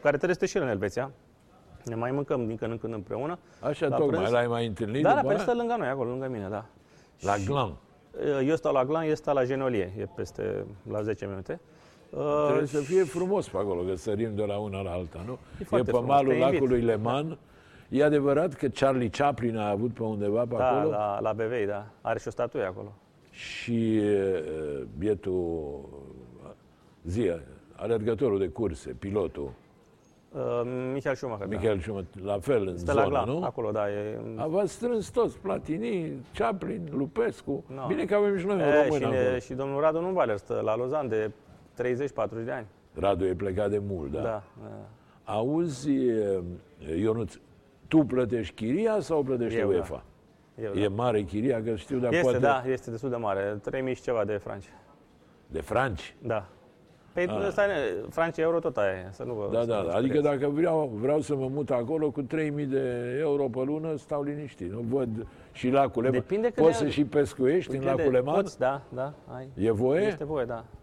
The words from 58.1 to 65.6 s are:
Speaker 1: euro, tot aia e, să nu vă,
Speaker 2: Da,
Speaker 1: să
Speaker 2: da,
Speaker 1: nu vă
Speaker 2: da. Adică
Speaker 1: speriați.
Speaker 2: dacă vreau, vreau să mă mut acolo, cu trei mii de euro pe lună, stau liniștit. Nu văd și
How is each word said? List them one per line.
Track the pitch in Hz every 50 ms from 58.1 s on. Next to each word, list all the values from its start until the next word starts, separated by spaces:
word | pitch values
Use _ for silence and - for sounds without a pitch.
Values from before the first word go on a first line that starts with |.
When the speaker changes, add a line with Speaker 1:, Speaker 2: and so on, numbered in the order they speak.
| - 165 165 165 - 165
Speaker 1:
euro, | 160 165 170 170
tot | 170 156 131
aia | 110 101 95
e, | 95 92 92 95
să | 95 -
nu | 123 123 120
vă, | 107 104 101
Speaker 2:
Da, | 107 113
Speaker 1:
să | 117
Speaker 2:
da, | 117 110
Speaker 1:
nu | 101
vă | 90 82
Speaker 2:
da. | 87
Adică | 107 127 135 - 151
Speaker 1:
speriați. | 147 147 143 127
Speaker 2:
dacă | 143 143
vreau, | 143 156 170 170 160 160 151 131 110
vreau | 104 120 135 151 156
să | 139 - 147
mă | 135 131 127
mut | 135 151 131 -
acolo, | 131 120 120 120 160 156 156 143
cu | 120 147
trei | 135 117 160 160 156 151
mii | 143 147 147
de | 135 135 135 135 123 123 120 120 123 127 143
euro | 160 147 143 143 139 127
pe | 113 127
lună, | 131 139 151 156 156 165 156
stau | 135 - - 151 143
liniștit. | 143 143 147 147 151 131 - - 92 90
Nu | 101 117
văd | 120 113 131 139 127 113 107 113 113 - - - - -
și | - -